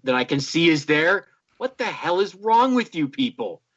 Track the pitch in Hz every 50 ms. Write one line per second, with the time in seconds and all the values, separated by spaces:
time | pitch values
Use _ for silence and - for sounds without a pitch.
0 | - 131 127 127 123 - 147 139 131 - - 165 170 170 156 147 139 - 151 147
1 | 156 175 196 185 175 _ _ _ _ _ _ - 240 262 - - 240 196 - -
2 | 147 165 175 190 208 180 180 190 208 220 226 233 254 262 254 240 226 - - 165
3 | 147 135 - 135 127 120 - - 113 92 80 - _ _ _